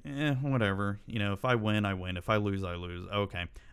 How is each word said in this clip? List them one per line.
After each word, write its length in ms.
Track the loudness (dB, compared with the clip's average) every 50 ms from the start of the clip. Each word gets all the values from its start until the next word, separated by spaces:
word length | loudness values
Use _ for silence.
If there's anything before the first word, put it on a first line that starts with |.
| -8
"Eh, 300 | -8 -4 0 0 2 2
whatever. 680 | 2 2 2 2 4 4 2 2 2 0 -2 -2 -4 -6
You 120 | -6 -4 -2
know, 140 | 0 0 0
if 120 | 0 0
I 120 | 2 2
win, 280 | 2 2 2 2 2 2
I 100 | 2 0
win. 220 | -2 -4 -4 -6
If 120 | -4 0 2
I 80 | 4
lose, 260 | 4 4 2 0 0 -2
I 140 | -4 -4
lose." 320 | -6 -6 -8 -8 -8 -8 -4
Okay. 380 | -2 -2 -2 -2 -2 -6 -6 -6 -8 -14 -20 -10